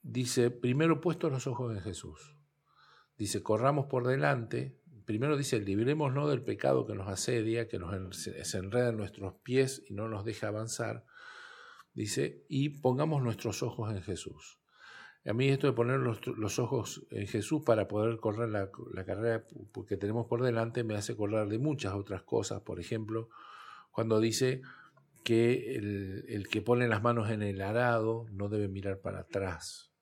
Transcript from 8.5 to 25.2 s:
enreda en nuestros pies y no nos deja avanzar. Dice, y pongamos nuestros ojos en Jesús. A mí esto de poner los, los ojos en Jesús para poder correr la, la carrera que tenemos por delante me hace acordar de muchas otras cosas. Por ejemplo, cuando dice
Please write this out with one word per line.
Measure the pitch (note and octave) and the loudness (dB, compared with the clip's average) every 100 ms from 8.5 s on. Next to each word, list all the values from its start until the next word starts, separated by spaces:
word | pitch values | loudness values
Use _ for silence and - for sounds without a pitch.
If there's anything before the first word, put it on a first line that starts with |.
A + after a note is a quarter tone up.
| G#2 | -4
enreda | F#2 A#2+ B2 | 0 2 2
en | A2 | 0
nuestros | G2+ - G2 - | -4 -6 -8 -8
pies | - B2+ C3+ C3+ - | 0 2 2 0 -10
y | |
no | G2 A2 | -6 -4
nos | G#2+ G#2 | -4 -6
deja | G#2 A2 | -4 -4
avanzar. | G#2+ A#2 - A2 A2+ - - - - - - - - - | -4 -6 -4 -4 -6 -12 -20 -20 -18 -18 -20 -20 -20 -16
Dice, | - G#2 B2 C#3+ C#3+ - | -6 -4 0 -2 -4 -4
y | C3+ D3 | 0 0
pongamos | D3 C3 B2+ D#3 D3 | 2 2 2 2 2
nuestros | B2 F#2+ A#2 G#2+ | 0 0 -4 -2
ojos | B2 - G#2+ | -4 -4 -4
en | G#2 | -4
Jesús. | E2+ F2+ - - - - _ _ - - - - - | -4 -6 -8 -14 -18 -20 _ _ -20 -20 -20 -12 -4
A | |
mí | A2 C3+ | 2 4
esto | C3+ C#3+ | 4 4
de | |
poner | A#2 A#2+ C3 | 4 2 4
los, | B2 A2+ - | 2 -2 -6
los | C#3+ G#2 - | -4 -2 0
ojos | A#2+ C3+ G2 - - | 0 0 -2 -10 -8
en | A2 G2+ | -6 -2
Jesús | A2 G2 D#2+ | -2 0 0
para | - A2 G2 | 4 4 4
poder | G#2 A2 A2+ | 2 0 2
correr | A2+ G#2+ A#2 | -2 0 -2
la, | G#2 G2 - - | -2 -4 -8 -12
la | F#2 F#2 | -8 -6
carrera | G2+ A#2 A2+ - - - - G#2 | -2 0 0 -4 -18 -12 -10 -6
que | F#2+ | -2
tenemos | G2+ A2 A#2+ | 0 -2 0
por | A#2+ | 2
delante | B2+ A2+ A#2 A#2+ | 2 2 0 0
me | A2+ G#2 | -2 -2
hace | G2+ | -4
acordar | A2 G2+ A2 G#2 | -2 0 2 2
de | A2 | 0
muchas | C#3+ C#3 G2+ | 0 0 -2
otras | G2+ G2+ F#2+ | -4 -4 -8
cosas. | - A#2 G2 G2+ | -2 -2 0 -6
Por | - F#2 | -6 -8
ejemplo, | E2+ A2+ G#2+ A2 A2+ - - - - - - | -4 -4 -4 -6 -6 -16 -20 -18 -18 -20 -8
cuando | - A2+ G#2+ | -2 4 6
dice | A2+ A2+ C3 C3+ - - - _ _ _ | 6 4 2 0 -6 -20 -20 _ _ _